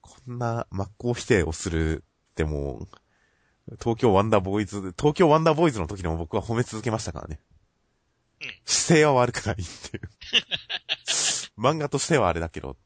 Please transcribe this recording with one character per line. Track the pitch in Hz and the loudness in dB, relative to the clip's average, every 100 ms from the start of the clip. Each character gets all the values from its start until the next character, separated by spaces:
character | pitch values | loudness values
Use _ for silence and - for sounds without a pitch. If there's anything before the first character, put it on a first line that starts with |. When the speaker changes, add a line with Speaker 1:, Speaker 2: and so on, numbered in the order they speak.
Speaker 1:
こ | - - 127 | -20 -20 -14
ん | 123 | -6
な | 120 117 - | -4 -4 -6
真 | 92 | -6
っ | 98 - | -8 -6
向 | 120 | -4
否 | 120 | -4
定 | - 110 | 4 4
を | 78 | 4
す | 80 - | -2 -2
る | 82 80 80 _ _ _ | 0 0 0 _ _ _
っ | |
て | - | -4
も | 78 73 69 65 - - _ _ _ _ _ _ - | -2 -2 -6 -8 -14 -18 _ _ _ _ _ _ -20
う、 | 113 | -8
東 | - 113 | -4 2
京 | 123 | 4
ワ | 95 | 4
ン | 107 | 6
ダ | 107 | 2
ー | |
ボ | 95 101 | 2 -2
ー | |
イ | 101 | -2
ズ、 | 101 95 90 | -6 -10 0
東 | 151 | 0
京 | 147 175 | 4 4
ワ | 156 | 6
ン | |
ダ | 160 | 4
ー | |
ボ | 151 170 | 4 2
ー | |
イ | |
ズ | 113 | 2
の | 82 | -6
時 | 101 | -4
で | 87 | -4
も | 80 | -4
僕 | 82 | -2
は | 110 | -4
褒 | 101 | -2
め | 113 | -2
続 | 120 110 | -2 -4
け | 113 | -4
ま | 110 | -4
し | |
た | - | -4
か | - | -10
ら | - | -12
ね。 | 78 _ _ _ _ _ _ _ _ _ _ | -14 _ _ _ _ _ _ _ _ _ _
Speaker 2:
う | |
ん。 | 139 - | -18 -16
Speaker 1:
姿 | - - - 165 | -4 -2 4 6
勢 | |
は | 151 | 6
悪 | 131 120 | 6 2
く | - - | 0 -6
な | |
い | |
っ | 90 | -6
て | 92 - - - | -8 -12 -14 -14
い | |
う。 | - _ - 233 - 185 - - - - - - - - - - | -14 _ -2 -2 -2 -12 -10 -12 -10 -10 -6 -4 -2 -4 -8 -2
<laughs> | |
漫 | 120 156 | 0 0
画 | 143 | -2
と | 143 | -2
し | - | 2
て | 156 | 2
は | 95 | 4
あ | |
れ | 85 | 2
だ | 82 | -4
け | - | -8
ど | 69 65 | -14 -14